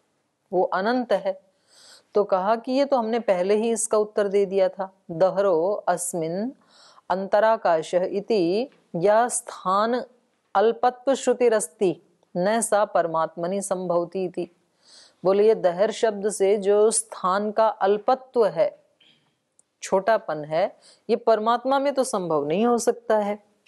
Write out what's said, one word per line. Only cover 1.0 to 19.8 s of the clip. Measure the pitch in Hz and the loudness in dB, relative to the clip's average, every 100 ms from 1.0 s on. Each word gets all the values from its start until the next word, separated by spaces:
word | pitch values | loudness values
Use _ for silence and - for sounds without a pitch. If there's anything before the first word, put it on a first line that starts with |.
| 240 | 0
है। | 190 190 185 _ _ _ _ - - _ | -2 -2 -8 _ _ _ _ -20 -20 _
तो | 208 | -2
कहा | 202 190 196 233 | 0 0 0 -2
कि | 254 | -2
ये | 262 | 0
तो | 277 262 | 0 0
हमने | 220 233 | 0 -2
पहले | 220 180 185 | 0 0 2
ही | 214 233 | 0 0
इसका | 226 - 214 | -2 0 0
उत्तर | 208 214 202 | 0 -2 0
दे | 202 196 | 0 0
दिया | 190 185 | 2 0
था, | 190 190 _ - | -2 -10 _ -8
"दहरो | 165 185 180 202 160 180 208 - | 0 0 2 2 2 0 -2 -2
अस्मिन | 175 - 180 160 180 240 - _ _ - _ - | -2 -4 -6 -4 -4 -6 -10 _ _ -20 _ -6
अंतराकाश | 185 196 208 220 220 190 160 160 | -6 0 2 2 2 2 0 0
इति | 180 185 196 190 220 170 202 277 _ _ 170 | -2 -2 -4 -2 0 2 0 -4 _ _ -2
या | 196 214 240 | 2 2 2
स्थान | - - - 185 196 226 247 - _ _ _ _ | -2 -10 -10 -2 0 0 -2 -6 _ _ _ _
अल्पत्व | 196 220 226 247 247 - | 0 2 2 -2 -2 -2
श्रुतिरस्ति | 254 247 247 240 214 208 - 190 160 _ _ _ 175 | 0 0 2 2 2 -2 -2 -2 -2 _ _ _ -2
न | 190 226 | 0 0
सा | 214 202 | 0 0
परमात्मनि | 208 190 170 160 160 - 170 196 | 0 0 0 -2 -4 -4 -6 -4
संभवति | 190 185 180 175 175 190 | -4 -6 -2 -2 -2 -4
इति।" | 180 180 175 _ _ _ _ - - _ | -6 -6 -10 _ _ _ _ -20 -20 _
बोले | 180 202 220 | 0 4 4
ये | |
दहर | 196 175 175 214 | 4 0 0 -2
शब्द | 196 226 202 208 | 0 -2 -2 -4
से | 196 190 214 | 0 0 2
जो | 190 208 220 | 2 4 4
स्थान | 214 - - 185 196 214 | 2 -4 -6 -2 -2 -2
का | 208 220 | 0 0
अल्पत्व | - 196 208 226 262 - 240 196 | 0 0 0 0 -2 -2 0 0
है, | 160 151 - _ _ _ _ _ _ _ _ _ _ | 0 -2 -4 _ _ _ _ _ _ _ _ _ _